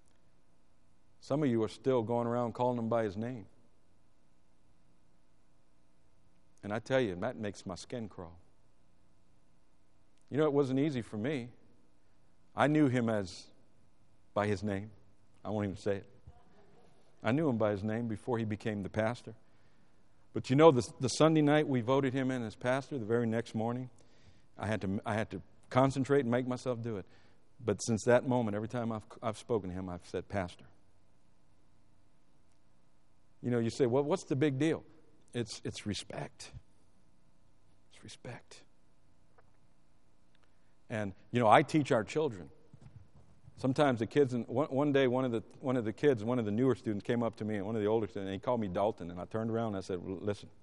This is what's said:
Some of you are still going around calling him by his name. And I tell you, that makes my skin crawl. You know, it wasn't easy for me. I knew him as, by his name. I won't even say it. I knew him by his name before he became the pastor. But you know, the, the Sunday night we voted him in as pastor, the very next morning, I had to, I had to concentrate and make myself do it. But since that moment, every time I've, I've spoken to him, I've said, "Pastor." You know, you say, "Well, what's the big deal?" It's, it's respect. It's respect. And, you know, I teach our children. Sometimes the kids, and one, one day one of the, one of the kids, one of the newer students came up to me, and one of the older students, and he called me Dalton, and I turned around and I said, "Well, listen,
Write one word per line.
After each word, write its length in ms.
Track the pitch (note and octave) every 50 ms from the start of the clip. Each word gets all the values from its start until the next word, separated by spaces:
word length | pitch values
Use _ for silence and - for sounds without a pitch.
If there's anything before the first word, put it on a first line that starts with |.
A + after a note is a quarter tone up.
| - - - - - - - - - - - - - - - - - - - - - - - -
Some 240 | - - C3 D3+ D#3
of 60 | C3+
you 120 | A#2 A2+ A2
are 60 | G#2
still 340 | - - - C3+ C3 B2 A2+
going 220 | G#2+ A#2+ A#2+ A#2+
around 280 | A#2 A#2+ A#2+ A#2+ A#2 G#2
calling 240 | - B2 B2 B2 A#2+
him 120 | A2+ A2+
by 140 | A#2 A#2 A2+
his 140 | G#2 F2+ G#2
name. 280 | A2+ B2 C3 A2+ G2 - - - - - - - - - - - - - - - - - - - - - - - - - - - - - - - - - - - - - - - - - - - - - - - - - - - - - - - - - - - - - - - -
And 100 | G2+ G#2
I 60 | A#2
tell 220 | - - C3 C3
you, 140 | B2+ G2+ F2+ F2
that 160 | F#2+ B2+ B2 -
makes 280 | A2 G#2 F#2+ - -
my 100 | G2 F2+
skin 320 | - - - B2+ B2 A2 G2
crawl. 300 | - - F2+ E2 E2+ E2+ - - - - - - - - - - - - - - - - - - - - - - - - - - - - - - - - - - - - - -
You 80 | A#2+ C#3
know, 60 | D#3
it 100 | D3+ C#3
wasn't 260 | C#3+ C#3+ B2 C3 C3+
easy 220 | C#3+ D#3+ C#3 B2
for 160 | G#2 - - G#2
me. 320 | G#2 C#3 D#3+ C3 A#2 B2+ - - - - - - - - - - - - - - - - - - - - -
I 120 | - B2 C#3+
knew 200 | D3+ D3+ D3+ C3
him 220 | A#2+ B2+ A#2 A2+
as, 360 | A2 G#2 G2 F2 - - - - - - - - - - - - - - - - - - - - -
by 140 | G2+ G#2 G#2
his 140 | G#2 F2
name. 300 | G2+ G#2 G2 G2 G#2 A2 - - - - - - - - - - -
I 60 | -
won't 160 | G#2+ G#2+ G#2
even 120 | G2 F2+ -
say 200 | - G#2 G2 G2+
it. 80 | - - - - - - - - - - - - - - - - - - - - - - - - -
I 80 | A2
knew 180 | A#2+ D3+ E3+ D3
him 80 | A#2+ A2
by 140 | A2 G#2
his 120 | G#2+ G2 G2+
name 240 | G#2+ G#2+ A#2 A#2+ A2+
before 300 | A2 F#2+ - C3 B2 A2+
he 80 | A#2
became 380 | G#2+ G#2+ G#2 - A#2 G#2 G2+ F#2+
the 60 | F#2
pastor. 440 | - A2 A2 A2 B2 - - A2+ G#2+ - - - - - - - - - - - - - - - - - - - -
But 160 | A2+ - -
you 60 | B2+
know, 160 | C#3+ D#3 E3
the, 160 | C#3+ A#2+ A2+ - - -
the 100 | C3+ A#2
Sunday 320 | - - D3+ D#3+ D#3+ D#3
night 260 | D3 C#3+ D3 D3+ D#3 -
we 140 | C3+ B2
voted 320 | A2 A#2 C3+ C#3 C#3 C3 B2+
him 160 | C#3 C3 C3
in 140 | C3 B2+ A#2
as 100 | G#2+ G2+
pastor, 420 | - - B2 C3 C#3 C3+ - D3+ C3+
the 80 | G#2+
very 200 | G2+ A#2 A#2+ A#2+
next 300 | A2+ A2 A#2 A#2+ - -
morning, 340 | A2+ A2 A#2 A#2+ B2+ B2+ B2+ - - - - - - - - - - - - - -
I 100 | - G2+
had 140 | A2 G2
to, 200 | - F#2+ G2 G#2+ -
I 80 | - -
had 160 | A2 G#2+ -
to 100 | - F2+ - - - - - -
concentrate 520 | - B2+ C3+ C#3 C3+ C#3+ C3 - C#3+ C#3+
and 100 | C3 A#2
make 160 | A#2+ B2+ B2+ B2+
myself 340 | B2+ B2 - C3 B2 A2+
do 160 | A2+ A#2 A2 F#2+
it. 80 | F2+ - - - - - - - - - - - A#2+
But 180 | A2 G#2 -
since 220 | - - A2+ G#2 -
that 220 | B2 A#2+ A#2+ G2+ B2+
moment, 280 | B2 B2+ A#2 G#2+ G2+
every 140 | G#2 A2 A#2
time 220 | - B2 A2+ A2+
I've, 120 | A2+ G#2+ - - - - -
I've 140 | A2+ G#2+ -
spoken 320 | - - B2 G#2+ F#2+ F#2
to 60 | F2
him, 140 | F#2+ F#2+ F#2
I've 160 | F2 F2+ -
said, 220 | - - F#2 E2+ -
"Pastor." 360 | - G2+ F2+ F2 - - - - - - - - - - - - - - - - - - - - - - - - - - - - - - - - - - - - - - - - - - - - - - - - - - - - - - - - - -
You 100 | - B2
know, 80 | B2 A#2+
you 100 | A#2 A#2
say, 160 | - - C#3
"Well, 180 | A#2+ A#2+ C#3 D3
what's 220 | D3 F#3 F#3 -
the 100 | - D#3
big 240 | C3 D#3 D3+ C3+ C3
deal?" 240 | D3+ E3 C#3+ E2 - - - - - - - - - - -
It's, 280 | A#2+ A#2 - - - -
it's 220 | B2+ - - -
respect. 640 | G#2 F#2+ - - - - - - - - - - - - - - - - - - - - - - - - - - - - - - - - - - - - - - -
It's 120 | - - -
respect. 580 | A#2 - - - B2 B2 - - - - - - - - - - - - - - - - - - - - - - - - - - - - - - - - - - - - - - - - - - - - - - - - - - -
And, 220 | A#2+ G#2+ G#2 G2 F#2 - - -
you 80 | - A#2+
know, 80 | A#2+ G#2+
I 140 | A2 D3 D3+
teach 280 | - - D#3 C3+ -
our 140 | C3+ A#2 G#2
children. 440 | - - D#3 D#3+ C#3+ G#2+ F#2 D#2 C#2 - - - - - - - - - - - - - - - - - - - - - -
Sometimes 420 | - C3 C3 D#3 D3+ C#3 B2 A2
the 60 | A2+
kids, 280 | - - D3 C#3+ B2+ B2
and 140 | A#2+ A2+ -
one, 200 | A2+ B2 D3+ -
one 260 | C3+ B2+ D3 D3 C3+
day 140 | C#3 C3+ B2+
one 180 | A#2+ C3 C3
of 60 | B2+
the, 120 | A#2 A2 - - - -
one 160 | - C3 B2+
of 80 | B2+ G#2+
the 80 | G#2+
kids, 320 | G#2+ - - D3 C3 G#2 G#2
one 160 | A#2 B2+ B2
of 60 | A2+
the 60 | G#2
newer 240 | G2+ A2 C3 C3 A#2
students 280 | - - A2+ G#2+ G2+ -
came 160 | - A#2+ A#2 A#2
up 120 | A2+ A2 -
to 80 | A2
me, 120 | G#2+ G#2+ G2+
and 80 | F#2+
one 100 | G#2 A#2
of 60 | A2+
the 60 | G2+ G#2
older 200 | A2 A#2 A2 G2
students, 200 | - G#2 G2 F#2+
and 40 | G2
he 60 | G2
called 220 | - C3 B2 A#2
me 80 | G#2+ F#2+
Dalton, 420 | F2+ G2+ G2 A2 A2 - F2 E2+
and 80 | F2 F2+
I 60 | F2+
turned 260 | F2+ - A2 A2+ A2+
around 160 | A2 A2+ A#2 A2
and 100 | G2+ F#2+
I 40 |
said, 180 | F#2 - F#2+ F2
"Well, 160 | F2+ F2+ F#2+ E2
listen, 280 | - G#2 G#2 - - - - -